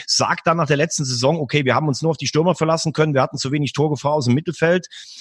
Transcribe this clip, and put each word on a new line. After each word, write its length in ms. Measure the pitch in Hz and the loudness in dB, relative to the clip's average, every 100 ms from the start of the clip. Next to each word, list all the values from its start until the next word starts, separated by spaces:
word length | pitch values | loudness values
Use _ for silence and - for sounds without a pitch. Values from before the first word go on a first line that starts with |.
| - | -4
sagt 400 | - - 175 - | -2 0 0 0
dann 120 | 165 | 0
nach 100 | 143 | 2
der 80 | 143 | 2
letzten 280 | 170 - | 0 -2
Saison, 360 | 135 123 131 165 | -4 0 0 0
„Okay, 240 | 139 147 | 0 0
wir 100 | 127 | 2
haben 140 | 120 151 | 2 2
uns 140 | 127 | -2
nur 100 | 156 | -2
auf 40 | 156 | -2
die 120 | 135 | -2
Stürmer 260 | 151 170 | 0 2
verlassen 380 | 175 160 160 160 | 2 0 0 -2
können, 220 | 147 156 | 0 2
wir 80 | 135 | 2
hatten 140 | 143 - | 0 -2
zu 140 | 151 | -4
wenig 220 | 151 139 | -2 -2
Torgefahr 400 | - 151 143 143 | 0 0 0 -2
aus 140 | 151 123 | 0 2
dem 80 | |
Mittelfeld“, 520 | 123 165 160 165 180 - - - - | 2 0 0 2 2 -2 -16 -20 -18